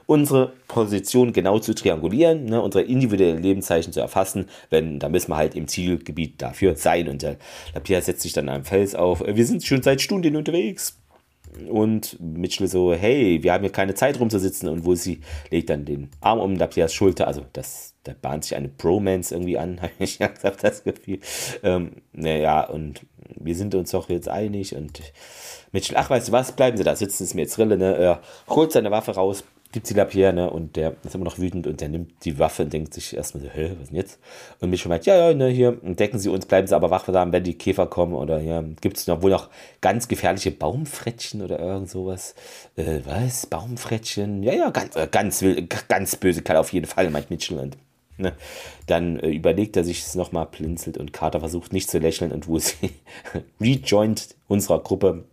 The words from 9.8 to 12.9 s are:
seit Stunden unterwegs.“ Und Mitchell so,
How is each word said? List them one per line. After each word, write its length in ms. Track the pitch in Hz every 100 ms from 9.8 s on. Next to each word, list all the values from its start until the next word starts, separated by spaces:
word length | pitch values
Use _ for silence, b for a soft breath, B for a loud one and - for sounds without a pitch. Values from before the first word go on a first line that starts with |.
seit 200 | 131 135
Stunden 340 | - 202 170 151
unterwegs.“ 600 | 151 165 214 190 - - _ _ _ _ - - -
Und 480 | 110 110 110 - -
Mitchell 460 | 85 80 90 - 98
so, 260 | 92 90